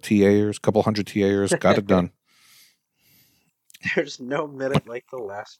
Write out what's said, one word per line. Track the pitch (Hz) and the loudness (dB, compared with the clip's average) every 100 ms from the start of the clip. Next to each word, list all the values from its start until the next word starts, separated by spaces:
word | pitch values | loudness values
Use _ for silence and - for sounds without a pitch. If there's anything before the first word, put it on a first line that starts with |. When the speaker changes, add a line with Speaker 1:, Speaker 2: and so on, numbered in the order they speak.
Speaker 1:
T | - 104 98 | 2 4 6
Ers, | 104 104 101 | 4 2 -2
a | |
couple | - 104 | 0 2
hundred | 113 107 95 | 0 -2 -4
T | 107 | 0
Ers | 98 101 98 | 0 2 0
got | 170 92 - | 0 2 2
it | 101 | 2
done. | 95 87 _ | 2 2 _
Speaker 2:
<laughs> | _ _ _ _ _ _ _ _ _ _ _ _ _ _ _ - - | _ _ _ _ _ _ _ _ _ _ _ _ _ _ _ -12 -6
There's | - 143 - | -4 -4 -8
no | 127 143 151 | -8 -8 -8
minute | 135 135 139 113 | -8 -4 -4 -6
like | 120 _ | -16 _
the | 131 | -14
last | 104 101 104 - | -12 -12 -14 -20